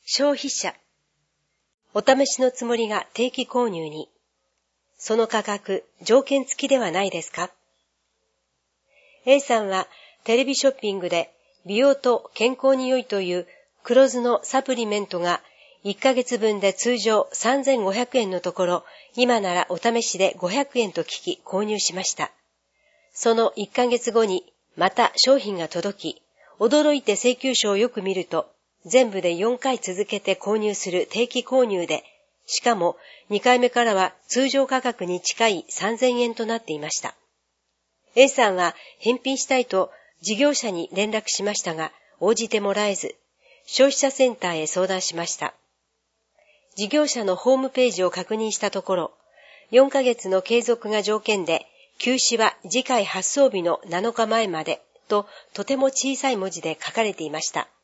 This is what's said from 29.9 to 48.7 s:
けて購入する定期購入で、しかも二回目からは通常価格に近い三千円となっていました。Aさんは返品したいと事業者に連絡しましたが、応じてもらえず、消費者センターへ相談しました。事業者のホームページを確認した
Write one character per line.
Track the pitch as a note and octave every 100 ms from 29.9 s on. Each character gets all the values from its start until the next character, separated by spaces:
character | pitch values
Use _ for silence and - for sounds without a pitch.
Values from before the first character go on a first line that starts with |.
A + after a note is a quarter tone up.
| F3+ G3+
け | G3+
て | - -
購 | - G#3+
入 | G#3+
す | G3 F#3+
る | F3+ -
定 | G#3 A#3+
期 | B3+
購 | A#3+ C4
入 | A#3+ F#3+ E3+
で、 | D3+ - _ _ _ -
し | -
か | A#3+ A3
も | E3+ D#3+ - - _
二 | G#3
回 | B3+ B3
目 | A#3+
か | A#3+
ら | A#3
は | G3 F#3 - _
通 | B3 C4+
常 | C#4 C4+
価 | C4
格 | B3+ A3+ F3+
に | F3+
近 | - - A3+
い | F#3 -
三 | - F#3+ A3+
千 | B3+ A#3+
円 | A#3+
と | A3+ A3
な | A3+
っ |
て | -
い | D3+
ま | D3+
し | -
た。 | - - _ _ _ _ _ _ _ _ _ -
A | C4+
さ | C4+ A3
ん | F#3
は | F3 - - _
返 | A3 B3
品 | C4+ C4
し | -
た | C4
い | A#3+
と | F#3+ F3 - _ _
事 | E3 G#3
業 | C#4+
者 | C#4 A#3+
に | F3 -
連 | F#3 G#3+
絡 | A3 G#3+
し | -
ま | G3+
し | G#3
た | - D#3+
が、 | D#3+ _ _ _
応 | F3+
じ | A3+ A3+
て | G#3+
も | G3+
ら | G3 G#3
え | F#3+
ず、 | D3 - _ _ _ - -
消 | - C4+
費 | C4+
者 | C4+
セ | C4+ B3+
ン | A3
タ | F3+
ー | E3
へ | D#3
相 | F3+ F#3
談 | F#3
し | - E3+
ま | E3+
し | -
た。 | D3 - _ _ _ _ _ _ _ _ _ _ _ -
事 | G3+
業 | D4 D4
者 | B3+
の | G3+ F3+
ホ | B3
ー | C4
ム | C4
ペ | C4 B3+
ー |
ジ | F3+
を | F3+
確 | F3+ E3+
認 | A3 A3
し | G#3
た | G3+